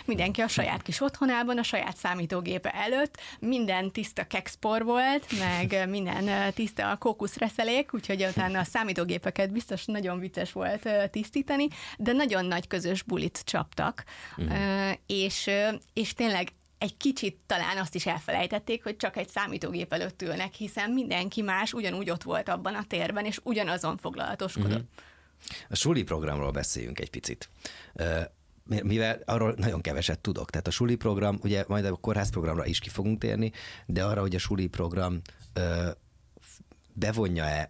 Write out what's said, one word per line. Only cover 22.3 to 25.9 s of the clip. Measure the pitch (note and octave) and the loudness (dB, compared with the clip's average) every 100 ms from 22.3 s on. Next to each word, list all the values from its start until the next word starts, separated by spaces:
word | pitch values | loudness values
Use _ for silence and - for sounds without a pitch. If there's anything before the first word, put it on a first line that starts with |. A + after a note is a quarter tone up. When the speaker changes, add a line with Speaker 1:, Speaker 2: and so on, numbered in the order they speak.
| E3 - | -2 0
Speaker 1:
abban | F3 F3+ G#3 | -2 -2 -4
a | G#3 | -4
térben, | F3+ E3+ G3+ G#3 | -2 -2 -2 -2
és | G3+ | -4
ugyanazon | - G#3+ G#3 F3 E3 F3+ | -2 0 0 0 -2 -4
foglalatoskodott. | E3 - - - F#3 - G2+ | -6 -6 -4 -4 -4 0 2
Speaker 2:
Mhm. | G#2+ A#2+ - - - - _ - - - | 0 -2 -14 -20 -20 -20 _ -12 -12 -4
A | - | 0
suli | C#3 | 4